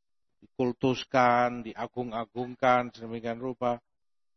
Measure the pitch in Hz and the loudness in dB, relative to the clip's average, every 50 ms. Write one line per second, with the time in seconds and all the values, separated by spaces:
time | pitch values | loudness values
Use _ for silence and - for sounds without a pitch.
0 | _ _ _ _ _ _ _ _ - _ _ - 127 123 120 - - 131 123 - | _ _ _ _ _ _ _ _ -20 _ _ -2 -2 -2 0 0 0 0 0 0
1 | - - - 131 123 120 120 123 123 123 123 120 110 113 - 107 120 - _ 123 | -4 0 2 4 6 6 6 4 2 2 -2 -6 -10 -12 -10 -10 -10 -8 _ -8
2 | 123 120 107 117 113 - _ 120 123 123 123 - 135 127 123 123 123 120 - 113 | -6 -6 -6 -8 -8 -6 _ -8 -8 -8 -4 0 4 4 4 4 2 -2 -8 -14
3 | 113 113 113 117 113 117 113 117 127 131 123 - 127 120 120 117 - _ _ _ | -12 -10 -10 -8 -6 -6 -6 -6 -8 -8 -6 -4 -2 -2 -2 -4 -8 _ _ _
4 | _ _ _ _ _ _ _ | _ _ _ _ _ _ _